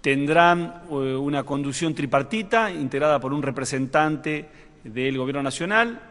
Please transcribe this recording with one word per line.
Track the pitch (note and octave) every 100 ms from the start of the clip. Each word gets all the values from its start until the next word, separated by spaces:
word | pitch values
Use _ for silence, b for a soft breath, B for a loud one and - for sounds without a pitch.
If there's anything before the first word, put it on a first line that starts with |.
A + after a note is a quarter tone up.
| D3
Tendrán, | C#3 C#3+ D#3+ E3+ F3 E3+ - F3
eh, | C#3+ C3 C3
una | C#3+ C#3+
conducción | C3+ C#3 C#3 C3 E3
tripartita, | D#3 C#3+ C#3 C#3 A3 F#3 A3+ G#3+
integrada | E3+ C3+ C#3 D3+ C#3+
por | C3
un | D3
representante | C#3 B2+ B2+ C3+ C3 D#3 D#3 D3+ D#3 D3+ D3+ B B _ -
del | A2 C3+ C3
Gobierno | B2+ C#3
Nacional | C#3 - E3+ A3 A#3 A#3 -